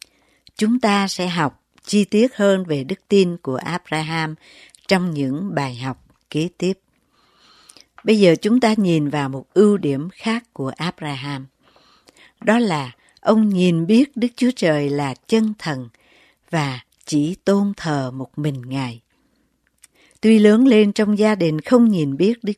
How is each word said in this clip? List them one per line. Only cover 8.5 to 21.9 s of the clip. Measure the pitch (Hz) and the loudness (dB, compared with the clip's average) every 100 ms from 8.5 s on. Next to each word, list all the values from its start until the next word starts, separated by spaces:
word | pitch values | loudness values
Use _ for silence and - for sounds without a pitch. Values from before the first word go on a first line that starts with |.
| 247 | 2
ta | 233 220 | 2 2
nhìn | 190 165 147 | 2 0 0
vào | 147 139 | -4 -6
một | 135 - | -8 -4
ưu | - 208 202 | 4 4 4
điểm | 147 135 160 | -2 -4 -6
khác | - 226 226 - | -8 -6 -6 -8
của | - 135 - | -10 -10 -6
Abraham. | 165 - 151 139 139 139 135 _ _ _ _ _ _ _ - _ | -8 -8 -10 -10 -10 -10 -12 _ _ _ _ _ _ _ -20 _
Đó | - 226 | -2 0
là | 226 156 131 - _ _ | 0 -2 -6 -14 _ _
ông | - 220 214 | 0 2 2
nhìn | 185 180 165 165 | 2 2 2 2
biết | 220 277 - | 2 2 -2
Đức | 240 - | -6 -2
Chúa | 247 247 | -4 0
Trời | 175 151 143 | 0 0 -2
là | 143 143 127 _ | -4 -4 -8 _
chân | 220 220 214 | 0 0 -4
thần | 170 135 120 _ _ _ _ _ _ | -8 -8 -10 _ _ _ _ _ _
và | 165 143 127 - _ - | -4 -4 -6 -14 _ -4
chỉ | 151 147 185 | -2 -2 -4
tôn | - 202 202 196 | 0 0 0 -4
thờ | 165 147 131 | -6 -4 -4
một | 131 131 - | -8 -12 -8
mình | 147 139 123 | -6 -6 -8
Ngài. | 135 127 117 _ _ _ _ _ _ _ _ _ _ _ _ | -8 -8 -10 _ _ _ _ _ _ _ _ _ _ _ _
Tuy | 214 220 | 4 6
lớn | 208 214 262 | 6 6 6
lên | 214 208 | 6 4
trong | 202 208 208 | 2 0 2
gia | 214 208 | 0 2
đình | 175 156 | 0 -2
không | - 254 | 2 4
nhìn | 233 | 4